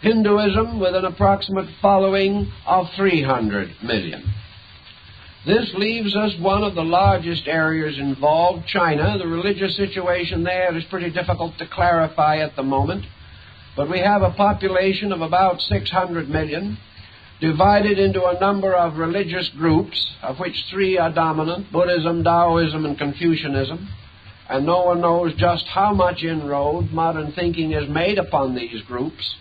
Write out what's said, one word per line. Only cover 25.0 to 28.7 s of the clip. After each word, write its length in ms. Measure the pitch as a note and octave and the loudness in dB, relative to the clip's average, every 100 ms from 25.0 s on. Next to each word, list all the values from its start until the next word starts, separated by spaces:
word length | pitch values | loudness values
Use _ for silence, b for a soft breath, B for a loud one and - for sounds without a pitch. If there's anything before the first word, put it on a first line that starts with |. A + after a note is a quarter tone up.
knows 320 | F3 E3+ E3+ D3 | 4 2 2 2
just 300 | F3 E3+ - | 0 0 -2
how 260 | - G3+ | 0 2
much 280 | G3+ F3+ F3 | 4 2 0
inroad 720 | E3 D#3+ C#3+ C#3+ C#3+ D#3+ E3 | -4 -4 -2 0 0 0 -2
modern 400 | D#3+ E3 D#3+ D3 | 0 -2 -2 -6
thinking 380 | D3 F3 E3 D#3 | -4 -2 -2 -2
has 160 | D#3 C#3+ | -2 -2
made 300 | D3+ F3 G3+ | -2 0 0
upon 340 | E3+ D#3 C3+ | 0 0 0
these 280 | B2 A#2 | -4 -6